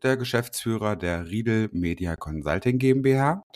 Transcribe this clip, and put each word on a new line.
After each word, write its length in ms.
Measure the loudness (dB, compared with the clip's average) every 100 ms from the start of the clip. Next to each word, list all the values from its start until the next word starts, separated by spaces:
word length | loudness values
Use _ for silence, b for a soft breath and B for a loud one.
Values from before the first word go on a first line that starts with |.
der 140 | 0 0
Geschäftsführer 800 | 0 -2 -2 -4 -2 0 0 -2
der 320 | -2 -2 -4
Riedel 420 | -2 0 0 0
Media 440 | -2 -2 -2 -4 -4
Consulting 640 | -6 -6 -2 0 0 2
G 120 | 4
M 100 | 4
B 180 | 4 4
H. 240 | 2 -2 -8